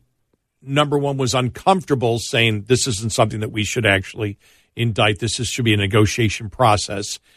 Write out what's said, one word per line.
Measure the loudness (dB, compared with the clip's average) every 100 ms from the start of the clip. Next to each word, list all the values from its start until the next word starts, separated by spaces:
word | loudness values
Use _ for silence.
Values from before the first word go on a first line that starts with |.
| _ _ _ _ _ _
number | -4 0 2 2
one, | 0 0
was | 0
uncomfortable | 0 -2 -2 0 0 2 0 0 -2
saying, | -2 2 2 0 0
"This | 0 0
isn't | -2 -4
something | 0 0 0
that | -6
we | -4
should | -4 0 2
actually | 2 -2 -6 -6 -8 _ _ _ -4
indict. | -2 0 0 0
This | -4 -4
is, | -6
should | -2 0
be |
a | 2
negotiation | 2 2 2 2 -2 -2 -10
process, | 2 4 4 0 -6 -8 -10 _